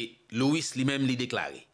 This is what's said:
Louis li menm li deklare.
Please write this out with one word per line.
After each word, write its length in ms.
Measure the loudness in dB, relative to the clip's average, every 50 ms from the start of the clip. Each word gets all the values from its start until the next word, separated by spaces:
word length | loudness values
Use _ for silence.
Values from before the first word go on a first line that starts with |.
| -4 -6 -8 -16 _ -6 -2
Louis 380 | 2 2 4 4 2 0 -2 -2 0
li 80 | 0 0
menm 180 | 2 2 2 0
li 80 | 0 0
deklare. 420 | -2 -2 -2 -2 -2 -4 -6 -10 -16 _